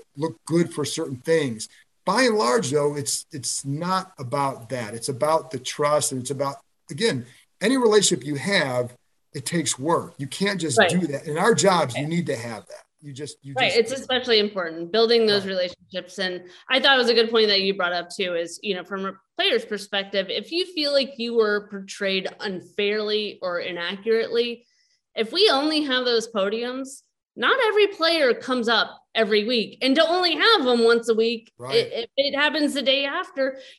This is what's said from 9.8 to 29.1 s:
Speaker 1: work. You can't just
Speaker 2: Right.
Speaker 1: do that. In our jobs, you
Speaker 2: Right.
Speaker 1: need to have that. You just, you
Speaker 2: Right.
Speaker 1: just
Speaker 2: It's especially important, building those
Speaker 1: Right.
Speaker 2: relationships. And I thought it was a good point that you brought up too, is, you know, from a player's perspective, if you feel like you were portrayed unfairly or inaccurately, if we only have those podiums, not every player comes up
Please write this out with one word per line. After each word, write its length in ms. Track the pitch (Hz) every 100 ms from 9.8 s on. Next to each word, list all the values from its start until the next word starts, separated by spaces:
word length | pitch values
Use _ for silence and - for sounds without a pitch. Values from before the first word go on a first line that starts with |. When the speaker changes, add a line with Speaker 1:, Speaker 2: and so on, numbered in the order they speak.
Speaker 1:
work. 340 | 143 160 87 -
You 120 | 139
can't 320 | - 196 196
just 180 | 160 135
Speaker 2:
Right. 100 | 185
Speaker 1:
do 200 | 175 165
that. 180 | 135 -
In 120 | 151
our 160 | 202 165
jobs, 400 | 190 180 143 120
you 60 |
Speaker 2:
Right. 60 | 147
Speaker 1:
need 160 | 170 147
to 100 | 123
have 320 | 117 107 -
that. 140 | - _ _
You 80 | 147
just, 240 | 135 147 -
you 120 | 135
Speaker 2:
Right. 120 | 139 226
Speaker 1:
just 60 | 208 226
Speaker 2:
It's 80 | 262
especially 380 | - 254 247 220
important, 500 | 208 202 170 165 170
building 360 | 208 226 233 220
those 160 | 202
Speaker 1:
Right. 80 | 190
Speaker 2:
relationships. 680 | 185 180 - _ 185 180 -
And 260 | 185 180 - - -
I 100 | 262
thought 140 | 294 262
it 20 |
was 80 | 233
a 40 |
good 160 | 226 226
point 180 | 226 214
that 120 | 196
you 140 | 190
brought 180 | 190 175
up 160 | 175 170
too, 260 | - 185
is, 240 | 170 170 -
you 120 | 208
know, 80 | 180
from 220 | 175 196
a 80 | 196 190 _ -
player's 280 | 381 240
perspective, 640 | 226 208 - 196 196 202 185
if 200 | 220 208
you 140 | 339 359
feel 180 | 311 285
like 200 | 277 254 -
you 160 | 233
were 340 | 233 214 208 202
portrayed 580 | 202 196 - 196 190 185 -
unfairly 1000 | 208 180 165 - 202 214 214 214 208 -
or 180 | 180 175
inaccurately, 1040 | 190 175 170 196 214 226 226 240 240 233 _ _ _ _ _ -
if 160 | 220
we 160 | 339 427
only 300 | 269 302 311
have 220 | 294 254
those 240 | 247 233 226
podiums, 760 | 208 196 226 240 254 269 - _ _ _ -
not 220 | 247 523 453
every 200 | 403 403
player 440 | 392 330 339 262
comes 360 | 226 - 254 220
up 220 | 220 175 - _